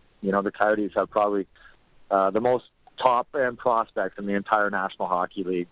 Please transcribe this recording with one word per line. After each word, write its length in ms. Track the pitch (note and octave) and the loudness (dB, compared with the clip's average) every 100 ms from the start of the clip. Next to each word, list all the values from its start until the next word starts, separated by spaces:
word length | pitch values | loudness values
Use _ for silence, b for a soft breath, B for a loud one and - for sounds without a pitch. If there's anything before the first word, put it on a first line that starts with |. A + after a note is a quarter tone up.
| _ _ | _ _
you 100 | G2 | -2
know, 100 | G2+ | 0
the 100 | G2+ | 0
Coyotes 400 | - G#2 G#2+ G2+ G2+ | 0 2 2 0 -2
have 140 | F#2 | 0
probably, 360 | G#2+ G#2 G2+ F#2 B B - _ _ - | 0 0 0 -4 B B -20 _ _ -2
uh, 200 | G2 F#2+ | 2 2
the 100 | G#2 | 2
most 240 | B2 B2 - _ _ - | 0 0 -4 _ _ -2
top-end 580 | B2+ B2 B2 D3 B2+ A2+ | 0 2 0 -2 -2 -2
prospects 600 | B2+ A2+ A2 A2 F#2+ - | 0 0 0 -4 -6 -6
in 80 | G2+ | -4
the 80 | |
entire 360 | G2+ - G#2+ G#2 | -4 0 0 2
National 380 | G2 F#2+ - F#2 | -2 -4 -6 -2
Hockey 360 | F2+ F2+ G2+ | -2 -2 -4
League, 240 | F2+ F2+ F2 | -4 -4 -4